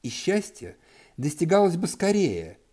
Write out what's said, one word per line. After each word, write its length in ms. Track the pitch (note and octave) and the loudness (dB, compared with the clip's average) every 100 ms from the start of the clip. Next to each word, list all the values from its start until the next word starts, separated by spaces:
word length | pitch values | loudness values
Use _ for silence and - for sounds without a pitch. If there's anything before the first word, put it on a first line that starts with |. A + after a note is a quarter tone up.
И 60 | B2+ | -10
счастье 680 | - - G#3 G3+ - F2+ - _ - - - | -6 -2 -2 -2 -14 -18 -18 _ -20 -20 -6
достигалось 580 | C#3 D3 E3 G3 G3+ F3 | -6 -2 2 4 4 2
бы 100 | F#3 | -4
скорее 720 | - G3 G#3 F3 F2+ D#2+ - _ | -2 0 2 2 0 -8 -14 _